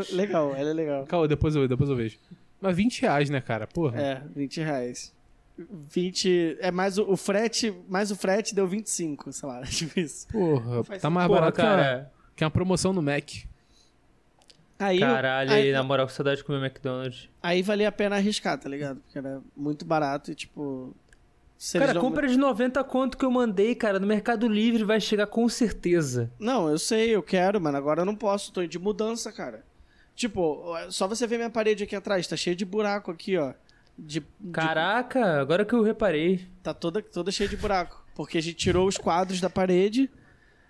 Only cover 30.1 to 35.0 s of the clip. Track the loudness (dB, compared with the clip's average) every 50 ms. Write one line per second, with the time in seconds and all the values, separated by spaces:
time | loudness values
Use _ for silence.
30.1 | _ -6 -6 -4 -2 0 0 0 0 -2 -6 -10 -8 -8 -8 -8 -4 -2 -2 -2
31.1 | -2 -2 -2 -2 -2 -2 -2 -2 -2 0 2 2 2 0 -2 -6 -6 -6 -4 -2
32.1 | -2 -2 -2 -2 -4 -4 -2 -2 -2 -2 -4 -4 -2 -2 0 0 -2 -4 -6 -8
33.1 | -12 -8 -4 0 0 0 0 0 -4 -10 _ _ _ _ _ _ _ -18 -12 -8
34.1 | -8 -8 -8 -8 -16 -16 -12 -8 -4 -2 0 0 2 2 2 2 0 0